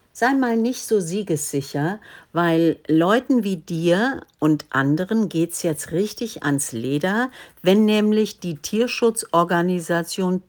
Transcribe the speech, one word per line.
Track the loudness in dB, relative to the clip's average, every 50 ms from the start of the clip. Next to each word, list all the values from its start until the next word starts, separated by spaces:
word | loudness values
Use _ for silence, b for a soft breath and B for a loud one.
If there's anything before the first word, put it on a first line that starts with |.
| _ _ -6
sei | -2 0 0 2
mal | 2 0 0 0
nicht | 0 0 -2 -2 -6 -4
so | -2 0 0
siegessicher, | 0 -2 -4 -4 -2 -2 -4 -4 -4 -4 -4 -6 -4 -4 -4 -4 -2 -2 -4 -6 B B B B B _
weil | -2 0 0 2 2 4 2 2 0 0 0
Leuten | 0 2 2 4 4 2 2 2 2 0 0 0
wie | -2 -4
dir | -6 -6 -6 -4 0 2 2 2 2 2 0 -2 -6 -10 -16 _
und | 0 2 2 2 0 -2 -4
anderen | -2 0 2 2 2 0 0 0 0 0 0
geht's | 0 0 -2 -2 -2 -2 -4 -2
jetzt | -2 -2 -4 -6 -4
richtig | -2 -2 -2 -2 -4 -8 -8 -8 -8 -4 -2
ans | -2 0 -2 -2 -4
Leder, | -6 -6 -4 -4 -2 -2 -2 0 0 -2 -2 -4 B B B B B -2
wenn | 2 4 4 6 6
nämlich | 4 4 4 2 2 2 2 0 0 -4 -8
die | -8 -8 -8
Tierschutzorganisation | -8 -8 -4 -2 -2 -2 -2 0 0 0 0 0 0 -2 0 2 2 2 2 2 0 2 0 -2 -2 -2 -2 -2 -2 -2 -4 -4 -2 -2 -2 -2 -2 -4